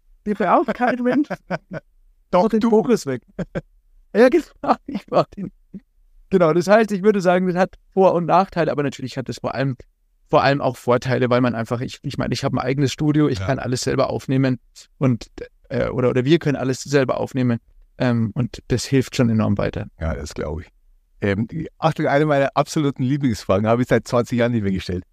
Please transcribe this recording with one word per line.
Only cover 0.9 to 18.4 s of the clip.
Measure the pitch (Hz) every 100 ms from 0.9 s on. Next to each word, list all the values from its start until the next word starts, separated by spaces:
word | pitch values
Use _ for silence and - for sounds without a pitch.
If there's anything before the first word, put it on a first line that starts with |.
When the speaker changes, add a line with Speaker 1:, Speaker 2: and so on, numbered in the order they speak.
| 247
Speaker 1:
Mensch.“ | 247 254 294 180 _
Speaker 2:
<laughs> | 175 _ 170 _ _ _ _ _
Doch, | 185
Speaker 1:
Mach | 208
den | 220
Speaker 2:
du. | 226
Speaker 1:
Fokus | 214 247 208 139
weg. | 127 _ -
<laughs> | 170 180 - _ _ _ _
Ja, | 196 254
genau, | 330 - _ 285 220 -
ich | 233 -
mach | - -
den. | - 185 _ _ 190 _ _ _ _ _
Genau, | 185 165
das | 165 175
heißt, | 214 226
ich | 202
würde | 202 202
sagen, | 180 180 185
das | 175
hat | 185 - _
Vor- | - 185
und | 165 160
Nachteile, | 165 190 175 151
aber | 127
natürlich | 143 - 127 -
hat | 123
es | 120
vor | 123
allem, | - 139 123 - _ _ _ _
vor | 156
allem | 139 143
auch | 135 120
Vorteile, | - 123 131 123 123
weil | 123
man | 127
einfach, | 113 117 120
ich, | 127 -
ich | 143 -
meine, | -
ich | 127
hab | 139
ein | 139
eigenes | 127 139 135
Studio, | - 151 147 151
ich | 113
Speaker 2:
Ja. | 95
Speaker 1:
kann | 135
alles | 117 123
selber | - 131 123
aufnehmen | 117 - 131 135 127 _ - - _
und, | 135 117 - - - _ _
äh, | 120 117
oder, | 123 123
oder | 127 127
wir | 165
können | 156 135
alles | 131 127
selber | - 139 127 -
aufnehmen, | - 135 127 117 - - _ -
ähm, | 127 117 110
und | 139